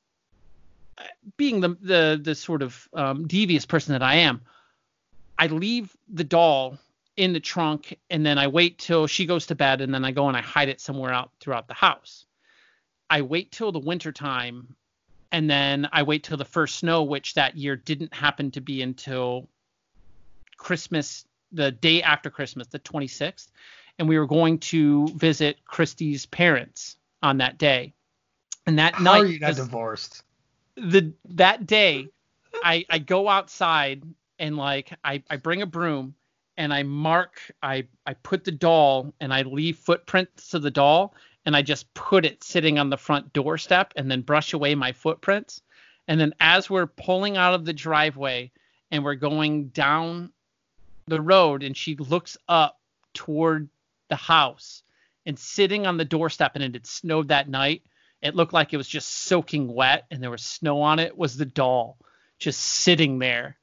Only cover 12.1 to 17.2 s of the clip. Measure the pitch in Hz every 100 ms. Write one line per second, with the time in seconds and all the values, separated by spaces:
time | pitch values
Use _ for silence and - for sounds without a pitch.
12.1 | - _ _ _ _ _ _ _ _ -
13.1 | 151 131 165 214 - 220 165 143 175 156
14.1 | 139 143 127 120 123 123 _ _ _ _
15.1 | _ _ 170 151 143 139 139 143 160 147
16.1 | 151 - 151 143 170 147 - 170 165 143
17.1 | 139